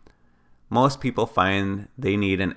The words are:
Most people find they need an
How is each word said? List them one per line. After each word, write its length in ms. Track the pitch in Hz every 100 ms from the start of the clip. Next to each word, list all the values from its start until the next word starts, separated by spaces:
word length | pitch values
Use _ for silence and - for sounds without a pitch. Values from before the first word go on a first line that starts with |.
| - _ _ _ _ - -
Most 320 | 113 135 135
people 240 | 127 104 113
find 640 | - 92 98 98 98 101 -
they 180 | 98 104
need 240 | 98 95
an 140 | 92